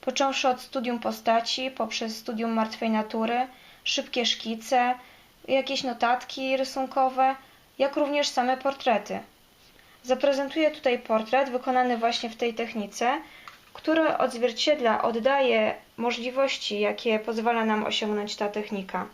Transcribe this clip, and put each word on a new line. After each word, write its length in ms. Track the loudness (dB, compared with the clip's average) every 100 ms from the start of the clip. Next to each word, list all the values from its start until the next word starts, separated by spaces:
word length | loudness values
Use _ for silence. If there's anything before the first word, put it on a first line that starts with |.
począwszy 480 | -4 0 0 2 0
od 120 | 0
studium 380 | -4 -6 -4 -2
postaci, 720 | -4 -2 2 2 2 -4 -4
poprzez 460 | -4 -4 -4 -6 -8
studium 360 | -8 -4 -2
martwej 380 | 0 -2 -2 0
natury, 560 | 0 0 -2 0 0 -2 -8 -20 -10
szybkie 420 | -4 -4 -2 0 0
szkice, 680 | 0 -4 -8 0 2 2 0 -6 -20 -20 _ 0
jakieś 340 | 0 0 -4
notatki 760 | -4 0 2 2 -2 -6 -2 0
rysunkowe, 800 | -2 -4 -4 2 2 4 2 2 -10 -20 _ -2
jak 180 | 0 2
również 320 | 0 2 0
same 280 | 0 0 2
portrety. 640 | 0 0 0 0 -2 -10 -10 _ _ _ -20 -20 -20 -20
Zaprezentuję 680 | -2 2 2 2 0 2 2
tutaj 280 | 2 0 0
portret 520 | 0 0 2 2 2
wykonany 460 | -2 0 2 2 2
właśnie 340 | 0 0 -6
w 60 | -4
tej 180 | -4
technice, 640 | -2 -4 -4 -8 -2 0 0 -4 -20 -20 -20 -20
który 440 | -8 2 4 4 2
odzwierciedla, 840 | 0 2 -2 0 2 4 4 2
oddaje 720 | 0 2 2 4 4 4 2 -2 -12 -4
możliwości, 840 | -2 -2 -4 0 0 0 -4 0
jakie 380 | 0 0 0 0
pozwala 460 | 0 -2 0 2
nam 200 | 2 2
osiągnąć 520 | 0 -2 0 -2 -4 -4
ta 120 | -4
technika. 580 | -2 -6 -6 -6 -6 -8